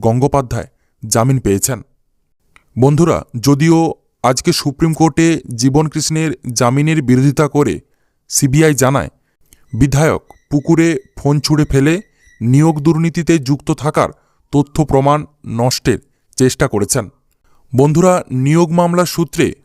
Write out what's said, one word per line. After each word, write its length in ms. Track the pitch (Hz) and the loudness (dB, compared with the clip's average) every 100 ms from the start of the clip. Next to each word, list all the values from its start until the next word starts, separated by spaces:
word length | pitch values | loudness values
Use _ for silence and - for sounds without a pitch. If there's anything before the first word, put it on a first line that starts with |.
গঙ্গোপাধ্যায় 640 | 110 120 143 139 123 117 - _ _ _ | -2 0 0 -2 -4 -8 -10 _ _ _
জামিন 360 | 113 110 127 135 | -6 -2 0 0
পেয়েছেন। 380 | 104 98 - 117 - _ _ _ _ _ _ _ _ 117 | 0 -2 -2 -8 -12 _ _ _ _ _ _ _ _ 0
বন্ধুরা, 400 | 135 151 170 87 - 120 | 2 4 2 0 -4 -4
যদিও 380 | 120 139 160 165 165 - _ _ | 0 2 2 2 0 -4 _ _
আজকে 260 | 120 131 - | -2 0 -2
সুপ্রিম 400 | 160 147 131 165 | -2 -4 -2 -2
কোর্টে 320 | 156 160 160 165 160 - 117 | 2 0 2 0 -2 -6 -2
জীবন 260 | 135 143 156 | 0 2 0
কৃষ্ণের 420 | 160 - 156 160 - 131 | -4 -4 -4 -4 -6 -6
জামিনের 460 | 113 120 139 151 160 | -2 0 2 0 0
বিরোধিতা 440 | 123 123 139 139 147 | 2 2 2 2 0
করে 260 | 147 131 80 - _ _ _ - | 0 0 -2 -10 _ _ _ -10
সিবিআই 440 | - 135 143 160 | -2 0 4 2
জানায়, 360 | 139 131 139 76 - _ _ _ _ _ | 2 0 0 -4 -10 _ _ _ _ _
বিধায়ক 500 | 110 143 139 156 95 - - _ | -2 0 2 0 -2 -6 -20 _
পুকুরে 400 | 143 147 165 165 151 - - | -4 -2 0 0 -2 -8 -6
ফোন 180 | 139 147 | -2 -2
ছুঁড়ে 240 | - 151 | 0 0
ফেলে 300 | 147 135 143 175 - _ _ - | 0 0 0 0 -6 _ _ -6
নিয়োগ 340 | 113 135 160 151 | 0 2 2 2
দুর্নীতিতে 540 | 151 160 165 170 160 165 | -2 0 -2 -2 0 0
যুক্ত 300 | 131 143 - | 0 -4 -4
থাকার 360 | 156 147 165 98 - _ _ _ | -4 -4 -2 -2 -4 _ _ _
তথ্য 240 | 139 143 - | -2 0 -2
প্রমাণ 340 | 147 135 139 151 - _ - | 0 0 2 0 -4 _ -10
নষ্টের 440 | 113 123 - - 104 - _ _ - | -4 -2 -2 -2 -2 -6 _ _ 0
চেষ্টা 280 | 190 - 139 | 0 0 -2
করেছেন। 360 | 104 - 131 98 - _ _ _ _ _ | -2 -2 -4 -6 -12 _ _ _ _ _
বন্ধুরা, 420 | 120 143 156 185 180 - 127 | 0 2 4 2 2 -2 -2
নিয়োগ 240 | 139 160 170 | 0 2 2
মামলা 320 | 170 175 175 170 | 2 0 0 -2
সূত্রে 400 | - 165 - 110 - | -2 -4 -2 -2 -4